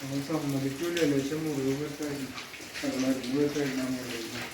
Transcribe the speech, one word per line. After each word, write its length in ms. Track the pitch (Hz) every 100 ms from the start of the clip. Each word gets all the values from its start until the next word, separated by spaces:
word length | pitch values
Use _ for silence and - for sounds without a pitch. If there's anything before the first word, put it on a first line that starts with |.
അവൻ 160 | 139 139 139
സമ്മതിക്കൂല, 680 | 156 139 139 139 - 170 170 151
ലേശം 280 | 139 135 156 160
മുറിവ് 280 | 139 135 139
പറ്റായിരുന്നു. 480 | 147 - 151 135 131 - - - - - 277
അത് 100 | 254
മരുന്ന് 340 | 131 131 123 139
വെച്ചായിരുന്നു 420 | 147 147 139 131 131
ആ 40 | 127
മുറിവ്. 460 | 123 117 113 120 117